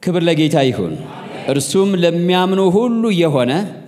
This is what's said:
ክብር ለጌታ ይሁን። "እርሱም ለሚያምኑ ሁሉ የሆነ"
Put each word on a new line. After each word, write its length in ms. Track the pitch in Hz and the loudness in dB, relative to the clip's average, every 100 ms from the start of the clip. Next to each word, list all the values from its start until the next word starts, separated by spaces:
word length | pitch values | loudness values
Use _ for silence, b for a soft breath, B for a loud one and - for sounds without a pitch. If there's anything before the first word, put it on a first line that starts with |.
ክብር 200 | - 180 | 0 0
ለጌታ 340 | 170 160 156 156 | 2 2 2 4
ይሁን። 300 | 135 107 90 78 - - - - - | 2 0 -4 -6 -12 -14 -14 -12 -4
"እርሱም 420 | 135 135 190 196 190 | -4 0 0 0 2
ለሚያምኑ 600 | 170 170 175 180 185 190 190 | 0 2 0 2 2 2 2
ሁሉ 320 | 185 240 233 226 | 2 0 0 0
የሆነ" 380 | 185 165 143 123 147 202 151 | 2 2 2 0 0 -4 -10